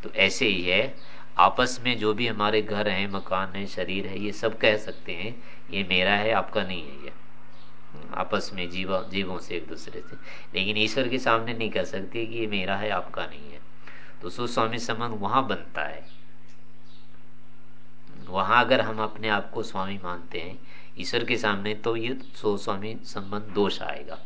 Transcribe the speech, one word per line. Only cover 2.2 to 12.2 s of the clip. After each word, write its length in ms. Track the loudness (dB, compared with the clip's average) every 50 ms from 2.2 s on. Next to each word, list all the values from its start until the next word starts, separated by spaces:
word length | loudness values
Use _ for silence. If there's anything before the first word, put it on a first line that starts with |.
| 2 0
हमारे 340 | 2 2 2 4 4 4
घर 260 | 2 2 0 0 2 2
हैं, 240 | 2 2 0 0
मकान 440 | 0 -2 -2 0 0 0 0 0 -2
हैं, 120 | -4 -4 -4
शरीर 400 | -2 -2 -2 -2 0 -2 -2 -2
है, 120 | -4 -2
ये 120 | -2 -2
सब 260 | -2 0 0 0 0 4
कह 200 | 4 4 4 4
सकते 340 | 2 -4 -4 -4 -4 -4
हैं, 320 | -4 -4 -4 -4 -4 -4 -4 -4 -4 -4 -4 -2
"ये 120 | -2 -2 0
मेरा 280 | 4 4 4 6 6
है, 200 | 4 4 4 4
आपका 320 | 4 2 2 2 0 0 0
नहीं 200 | 0 -2 -4 -4
है 200 | -4 -4 -4 -4
ये।" 100 | -4 -4 -4 -4 -4 -4 -4 -4 -4 -4 -4 -4 -4 -4 -4 -4 -4 -4 -4 -4 -4 -2
आपस 380 | -2 -2 0 0 0 0 -2 -2
में 160 | -4 -4 -2
जीवा-, 400 | -2 -4 -2 0 0 0 0 0
जीवों 300 | 0 0 0 0 -2 -4
से, 160 | -4 -2 -2
एक 120 | -2 -4 -4
दूसरे 340 | -4 -4 -4 -4 -4 -4
से। 140 | -4 -4 -4 -4 -4 -4 -4 -4 -4 -2 0 0
लेकिन 180 | 0 2 2 2
ईश्वर 300 | 2 2 2 2 0 2
के 120 | 0 0
सामने 340 | 4 4 4 4 2 0 -2
नहीं 160 | -2 -2 0
कह 140 | 0 0 0
सकते 420 | 0 -2 -2 -4 -2 -2 -2